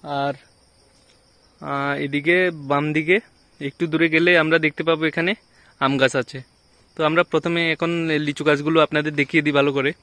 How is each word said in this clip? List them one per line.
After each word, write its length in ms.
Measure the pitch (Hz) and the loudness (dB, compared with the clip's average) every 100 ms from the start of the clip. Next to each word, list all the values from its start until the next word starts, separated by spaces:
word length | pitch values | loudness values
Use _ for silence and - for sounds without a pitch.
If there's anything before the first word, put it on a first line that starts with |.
আর, 320 | 160 143 139 139 _ _ _ _ _ _ _ _ _ _ _ _ | -6 -4 -4 -6 _ _ _ _ _ _ _ _ _ _ _ _
আহ, 360 | 147 139 139 143 | -8 -6 -4 -4
এদিকে 540 | 143 143 147 180 185 | -2 -2 0 2 2
বাম 400 | 165 139 143 151 | -2 -2 -2 0
দিকে 260 | 151 156 196 - _ _ _ | -2 0 0 -2 _ _ _
একটু 280 | 143 - 170 | -12 -6 -4
দূরে 220 | 156 165 | 0 2
গেলে 280 | 156 170 175 | 2 4 4
আমরা 220 | 156 160 | 4 2
দেখতে 240 | 156 - | 0 -2
পাবো 220 | 160 160 156 | -2 0 0
এখানে 300 | 160 165 214 _ _ _ _ | -2 -4 -4 _ _ _ _
আম 180 | 135 139 | 0 2
গাছ 180 | 131 139 | 2 2
আছে। 260 | 120 131 131 _ _ _ _ - | -4 -10 -18 _ _ _ _ -2
তো 80 | |
আমরা 200 | 156 160 | 0 2
প্রথমে 480 | 175 160 170 170 165 | 2 0 0 -2 -2
এখন 180 | 156 165 170 165 151 | -2 -2 -2 -2 -2
লিচু 240 | 151 143 | -2 -2
গাছগুলো 380 | 151 147 147 160 | 0 0 2 2
আপনাদের 340 | 151 151 151 147 | 2 0 -2 -2
দেখিয়ে 280 | 139 165 | 0 0
দিই 100 | 147 | 2
ভালো 200 | 143 139 | 2 2
করে। 200 | 139 135 170 | 0 -4 -6